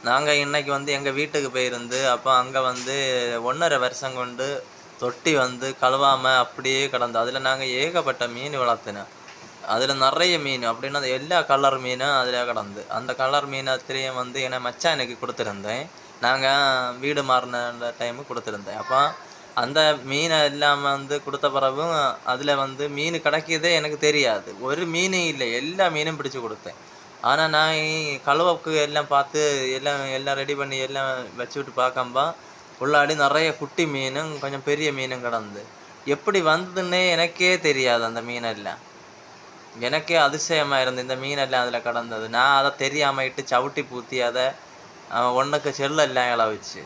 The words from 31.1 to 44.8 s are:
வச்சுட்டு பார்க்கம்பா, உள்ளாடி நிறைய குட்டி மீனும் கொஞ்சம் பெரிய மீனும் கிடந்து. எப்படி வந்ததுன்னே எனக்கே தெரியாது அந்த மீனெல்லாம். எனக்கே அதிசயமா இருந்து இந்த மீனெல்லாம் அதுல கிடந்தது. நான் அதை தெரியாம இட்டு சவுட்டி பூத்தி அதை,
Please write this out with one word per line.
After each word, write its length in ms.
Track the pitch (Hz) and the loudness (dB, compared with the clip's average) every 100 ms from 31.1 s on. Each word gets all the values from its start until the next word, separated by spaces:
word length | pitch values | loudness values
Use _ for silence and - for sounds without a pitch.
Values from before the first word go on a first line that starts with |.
| 131 117 95 | -4 -8 -10
வச்சுட்டு 340 | 120 143 135 127 | -8 -8 -6 0
பார்க்கம்பா, 480 | 127 131 123 127 143 165 - - - - | 0 0 -2 0 0 -4 -16 -20 -20 -6
உள்ளாடி 360 | 135 147 143 156 | 2 4 4 4
நிறைய 400 | 143 147 160 147 | 2 4 2 -2
குட்டி 300 | 143 - 160 | -8 -2 -2
மீனும் 540 | 139 135 135 160 147 | 0 -4 -4 -6 -6
கொஞ்சம் 240 | 139 139 | -8 -6
பெரிய 280 | 139 147 151 | -2 0 0
மீனும் 300 | 139 131 127 | -2 -6 -4
கிடந்து. 400 | 120 117 104 101 107 - - - - | -4 -4 -6 -12 -16 -20 -20 -14 -4
எப்படி 360 | 143 - 196 | -2 2 2
வந்ததுன்னே 680 | 160 160 185 180 180 180 185 | 4 2 0 -4 0 2 2
எனக்கே 500 | 165 170 - 180 180 | 2 0 2 2 4
தெரியாது 440 | 160 135 127 120 | 2 2 4 2
அந்த 180 | 113 117 | 2 -4
மீனெல்லாம். 580 | 117 120 117 104 101 - - - - - - - - - - 117 | -6 -6 -4 -6 -8 -10 -16 -20 -20 -20 -20 -20 -20 -20 -20 -6
எனக்கே 360 | 120 151 156 165 | -2 -2 2 4
அதிசயமா 640 | 143 151 - 160 143 139 | 4 2 0 0 2 2
இருந்து 220 | 127 127 | 2 -2
இந்த 140 | 127 131 | -6 -6
மீனெல்லாம் 480 | 135 143 131 131 | -4 -2 0 0
அதுல 180 | 123 120 | 0 -2
கிடந்தது. 480 | 120 120 117 110 113 | -2 -4 -4 -6 -2
நான் 280 | 117 131 139 | 2 4 6
அதை 140 | 139 139 | 4 0
தெரியாம 460 | 135 147 143 135 | -2 2 0 0
இட்டு 180 | 131 131 | -4 -4
சவுட்டி 440 | 131 123 135 143 131 | 0 0 2 -4 -6
பூத்தி 340 | 123 117 127 | -8 -6 -2
அதை, 260 | 120 123 131 139 - - | 0 0 -2 -2 -16 -20